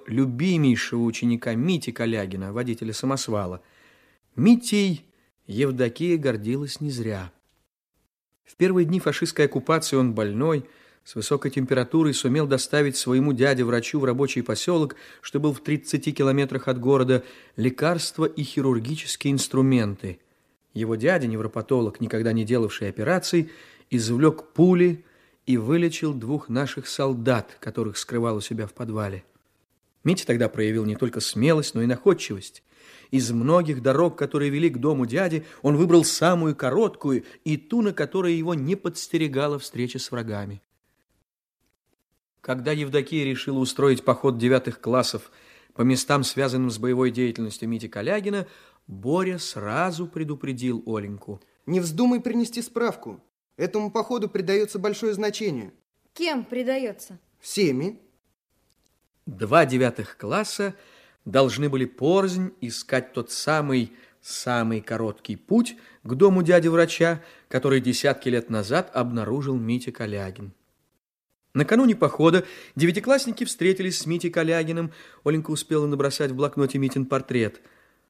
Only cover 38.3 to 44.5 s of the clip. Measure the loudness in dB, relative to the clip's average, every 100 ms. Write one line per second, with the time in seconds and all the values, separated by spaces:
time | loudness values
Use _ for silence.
38.3 | 0 -2 -2 -2 -2 -4 -8 -4 -2 0
39.3 | 0 -2 -2 -8 -6 -6 -6 -8 -6 -6
40.3 | -6 -8 -12 _ _ _ _ _ _ _
41.3 | _ _ _ _ _ _ _ _ _ _
42.3 | _ -6 -4 -2 -2 0 0 0 -2 -2
43.3 | -2 -2 -2 -2 2 4 4 2 2 2
44.3 | 2 4